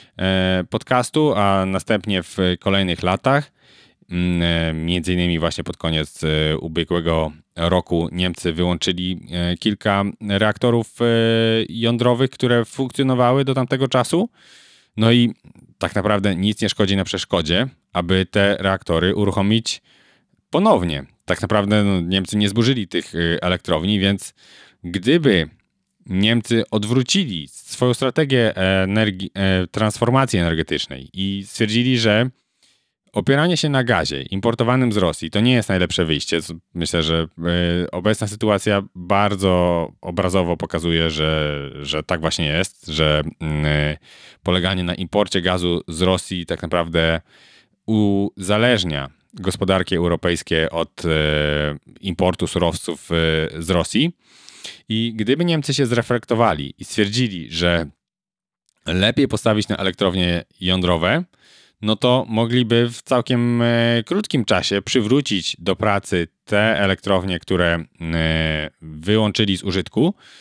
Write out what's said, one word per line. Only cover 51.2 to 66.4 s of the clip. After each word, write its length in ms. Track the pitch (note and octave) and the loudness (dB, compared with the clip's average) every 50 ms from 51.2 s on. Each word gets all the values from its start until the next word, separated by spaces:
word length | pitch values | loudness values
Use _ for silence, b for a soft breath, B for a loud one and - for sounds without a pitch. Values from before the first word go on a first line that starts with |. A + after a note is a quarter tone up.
| D2+ D2+ D2+ D2+ D2+ D2 D2 D2 D2+ D2+ D2 D2 - - - - | 2 2 0 0 0 0 0 -2 -2 -4 -6 -8 -12 -20 -20 -10
importu 480 | - G2 F2+ - F#2 F#2 - - F2 D#2+ | -8 -6 -4 0 0 0 0 0 -2 -4
surowców, 600 | - F2 F2 E2+ D#2+ - - - E2 - - - | -2 0 0 0 0 -2 -6 -8 -10 -10 -6 -4
e, 40 | E2+ E2 E2 D#2+ D#2+ D#2+ D#2 - - D#2+ | -2 0 2 2 0 0 -2 -4 -6 -6
z 80 | E2 E2 | -4 0
Rosji. 420 | F#2 E2+ E2 - - - D3 F3 - _ B B B B B B B B B B B B B B | 0 0 0 0 0 0 0 0 -2 _ B B B B B B B B B B B B B B
I 240 | A2 A2 A2+ A#2 A2 | -4 -4 -4 -4 -4
gdyby 300 | A2 G#2+ A2 C3+ D#3 F3 | -4 -2 0 0 0 2
Niemcy 280 | F3 E3 D#3 C#3 - C3+ | 0 0 0 0 0 0
się 120 | C#3+ C#3 | 0 0
zreflektowali 880 | A2+ A#2+ A#2 A2+ - A#2+ A#2 - - A#2+ A2 A#2 G#2+ E2+ D2+ C#2 C#2 - - | 2 2 0 0 0 0 -2 -2 0 2 2 2 2 2 0 -4 -10 -12 -14
i 80 | G2 | -16
stwierdzili, 640 | - - - G#2 G2+ A2 B2 B2+ A2 F#2+ F2 D2 A1 | -6 -2 0 0 0 0 0 -2 -2 -2 -6 -10 -10
że 340 | E2 E2 F2 F2 F2 E2+ E2 C#2+ - _ _ _ _ _ _ _ _ _ _ _ _ _ _ _ _ _ - | -4 0 2 2 2 2 0 -4 -10 _ _ _ _ _ _ _ _ _ _ _ _ _ _ _ _ _ -6
lepiej 420 | - E2+ F#2 G2 A2+ A#2+ C#3+ C#3 A#2 | -4 0 0 2 2 2 2 0 0
postawić 400 | - G#2 - A#2 G#2+ G#2+ G2+ - | 0 0 0 2 2 2 0 -2
na 100 | G2+ - | -4 -4
elektrownie 640 | F#2+ F#2+ F2+ - G#2 F#2+ F2+ F#2+ F2+ F2 F2 E2+ - - _ - | -2 -4 -2 0 0 0 2 2 0 0 0 -2 -4 -8 _ -6
jądrowe, 640 | F#2 F2+ F#2 F#2 F2 F2+ F2 D#2+ E2 F#2 B2 E3 F3+ - b b b b b b b b b b | -2 0 0 2 2 2 2 2 2 2 0 0 -2 -6 b b b b b b b b b b
no 140 | G#2+ G#2+ A2 | -4 -4 -2
to 300 | - - B2 B2 C3 - A2+ | 0 2 2 2 2 0 -2
mogliby 600 | A2+ A2 A#2 A2+ A#2+ B2+ B2 G#2+ A#2 A#2 A#2+ A#2+ | -2 -2 0 0 0 0 0 2 2 2 2 0
w 120 | A#2+ - | -2 -8
całkiem, 600 | - - C3 B2 A#2+ - B2+ A#2+ A#2+ A#2+ A#2+ A#2+ | -4 -2 0 0 0 0 0 0 0 0 0 0
e, 420 | A#2+ A#2 A#2 A#2 A#2 A#2 A#2 A#2 A2 | 0 2 2 2 2 2 0 0 -2
krótkim 400 | - F3 G3+ G#3+ - - C#3 G#2+ | -2 -4 -4 -4 -2 -2 -2 0
czasie 360 | - G#2+ F2+ - - G2+ G2+ | 2 0 0 0 0 -2 -2
przywrócić 760 | - - - C3 G#2 G#2+ B2+ D3 C#3 - G#2+ F#2 D#2+ - - - | -2 0 0 0 2 2 2 0 0 0 -2 -4 -4 -6 -8 -6
do 160 | E2+ G2 F#2 | -4 -4 -2
pracy 520 | - G#2+ G#2 G2+ G2+ - - G2 F2 E2+ - _ _ | 0 0 0 0 0 -2 -2 -2 -2 -2 -2 _ _